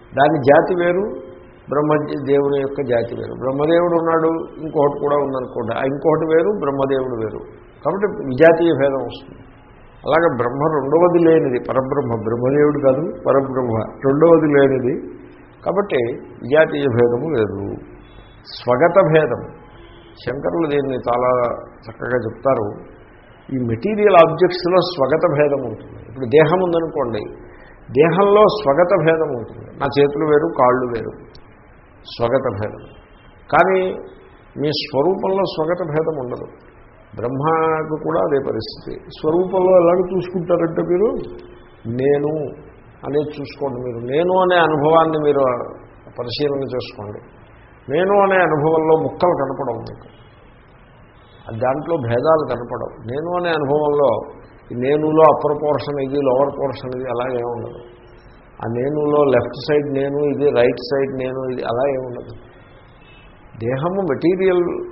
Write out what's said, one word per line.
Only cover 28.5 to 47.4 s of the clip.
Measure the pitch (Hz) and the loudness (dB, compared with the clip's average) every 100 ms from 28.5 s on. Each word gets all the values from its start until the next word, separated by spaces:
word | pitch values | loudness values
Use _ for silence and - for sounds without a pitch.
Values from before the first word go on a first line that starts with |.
| - | 4
స్వగత | 139 143 175 196 156 | 0 2 4 2 2
భేదం | 165 156 127 | 2 0 -4
ఉంటుంది. | 107 - - - | -10 -16 -16 -6
నా | 139 135 | -2 2
చేతులు | 143 143 156 | 2 2 2
వేరు, | 147 165 165 | 2 2 2
కాళ్ళు | 123 127 127 | 2 2 0
వేరు, | 117 107 - - - - - - - - - - - | -6 -8 -14 -18 -20 -20 -20 -20 -20 -20 -20 -16 -4
స్వగత | 117 131 127 101 | -2 0 -2 -4
భేదం. | 104 - - - - - - - - | -6 -10 -18 -20 -20 -20 -20 -20 0
కానీ | 147 185 190 185 202 - - - - - - | 2 4 2 0 -6 -12 -20 -20 -20 -16 -6
మీ | 147 143 | -4 -4
స్వరూపంలో | - 127 151 196 196 190 175 - | -2 0 2 0 0 0 -2 -2
స్వగత | 156 180 175 | -2 -2 -2
భేదం | 151 160 156 | -2 -2 -4
ఉండదు. | 123 123 - - - - - - - 107 | -6 -8 -12 -16 -20 -20 -20 -20 -18 -8
బ్రహ్మకు | 113 135 147 160 160 160 156 151 | -6 -2 0 0 0 -2 -4 -6
కూడా | 156 165 185 | -2 -2 0
అదే | 143 - | 0 -2
పరిస్థితి. | 113 110 - - - - - | -6 -8 -12 -14 -14 -14 -6
స్వరూపంలో | 156 170 185 185 180 185 | 0 0 0 2 4 6
ఎలాగ | 170 180 180 | 6 4 0
చూసుకుంటారంటే | 185 175 185 165 175 165 165 165 | -2 -4 -4 0 0 0 -2 -2
మీరు | 175 220 269 - - - - - - 113 120 | 0 0 -2 -10 -14 -20 -20 -20 -16 -8 -2
నేను | 139 143 143 156 143 - - - - - 131 | 2 2 0 -4 -6 -10 -18 -20 -20 -14 -4
అనేది | 143 143 143 | -2 -2 -6
చూసుకోండి. | 139 - 139 123 127 | -12 -8 -6 -6 -8
మీరు | 117 120 | -8 -4
నేను | 139 175 185 | 0 2 2
అనే | 185 180 160 | 4 4 2
అనుభవాన్ని | 156 147 165 160 156 147 | 2 4 4 4 2 2
మీరు | 139 131 120 - - - - - - | 2 2 0 -6 -14 -20 -20 -18 -12
పరిశీలన | 123 113 147 139 131 | -8 -4 -2 -2 -6
చేసుకోండి. | 123 107 - 104 107 - - | -8 -8 -12 -14 -14 -18 -20